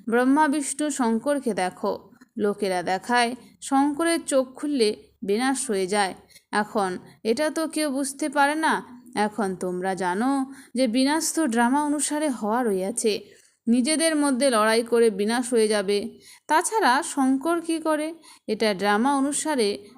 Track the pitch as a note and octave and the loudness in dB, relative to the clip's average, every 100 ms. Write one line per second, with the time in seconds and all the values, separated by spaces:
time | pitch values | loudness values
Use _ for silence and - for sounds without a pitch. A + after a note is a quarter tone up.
0 | - A#3 B3+ C#4+ D#4 D4+ C4+ - D4+ C4+ | -2 2 4 4 4 2 -4 -4 -4 -2
1 | A#3 A3+ B3+ C#4+ A#3+ G3 F#3 F#3 G#3 F#3+ | 0 0 0 -2 -2 -2 -2 -2 -6 -6
2 | - - - - G#3 G3+ G3+ F3+ F3 F#3 | -10 -20 -18 -4 -2 0 -2 -2 -2 -4
3 | F#3 A#3+ A#3 - - _ - C4+ C#4+ D4 | 0 0 0 -2 -14 _ -2 2 2 2
4 | E4 E4 E4 C4+ C4 - D4+ C#4+ G#3+ G#3+ | 0 0 0 0 0 -4 -4 0 0 -2
5 | - _ G3 G#3 B3+ C4+ - G3 F#3 G#3 | -12 _ -2 0 0 -2 -2 -2 0 0
6 | G3 F#3+ - - _ G#3 G#3 A3+ F#3+ F3+ | -2 -4 -18 -20 _ -4 -2 -2 -2 -4
7 | - - G#3+ A#3 D4+ D#4+ D#4+ D4+ D4+ C4 | -12 -8 -2 0 0 -2 -4 -2 -2 -2
8 | C#4 - D4+ D4 C#4 D4+ D#4+ D4 - - | -4 -4 -4 2 2 2 0 0 -4 -18
9 | - - G#3 G#3 G3 F3+ F#3 F3+ F#3+ F#3 | -10 -4 -4 -2 -4 -2 -4 -4 -4 -2
10 | F3+ F#3 B3+ C#4 C4+ C4+ - A#3+ C4 A#3+ | -2 0 0 0 -2 -8 -10 0 0 2
11 | C4+ D#4 D#4 - D#4 A3+ A#3+ C#4 D4 D4 | 2 2 0 -2 0 2 2 2 0 -2
12 | - D4+ D4+ A3+ G#3 A#3 A#3+ F#3+ F#3+ A#3 | -2 -2 -2 -2 -2 0 0 0 -2 -2
13 | A3+ G3+ - - - _ - A#3+ B3 D#4 | -2 -2 -6 -20 -20 _ 0 2 2 2
14 | E4 D#4 C#4+ B3+ C#4 A#3 G#3+ A3+ A#3 A#3 | 2 2 0 2 2 4 4 2 2 4
15 | A#3 G3 G#3 A#3+ A#3+ A#3+ G#3+ G#3+ G3 G3+ | 2 2 0 0 0 2 2 2 0 -2
16 | A#3 - - - - D#4 F4+ A4 D#4 B3+ | -2 -10 -20 -20 0 0 2 2 2 2
17 | - - C4 C4+ D4 E4+ E4 E4 D#4+ D4+ | 0 0 0 2 0 -2 -2 -4 -2 -2
18 | D#4 E4 - - - G#3+ A3 F#3 G3+ G#3 | -4 -8 -18 -20 -6 -2 0 0 0 2
19 | B3+ C#4 C#4 C#4+ D#4 C#4+ G#3 G3+ - | 2 2 0 -2 -2 0 0 -2 -10